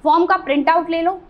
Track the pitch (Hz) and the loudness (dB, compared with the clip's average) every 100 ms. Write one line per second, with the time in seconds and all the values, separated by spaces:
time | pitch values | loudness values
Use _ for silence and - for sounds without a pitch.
0 | 302 330 349 370 320 294 285 339 330 330 | 0 2 2 0 0 0 2 0 0 -2
1 | 339 370 - | -2 -4 -10